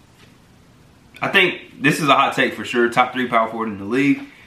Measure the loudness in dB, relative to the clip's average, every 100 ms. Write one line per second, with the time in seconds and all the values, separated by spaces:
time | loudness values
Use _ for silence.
0 | _ _ -20 -20 _ _ _ _ _ _
1 | _ -8 -2 2 0 -2 -14 -4 -2 0
2 | 2 4 4 2 -2 -2 -4 0 2 2
3 | 0 0 0 0 0 -4 -6 -6 -4 0
4 | 2 0 -4 -20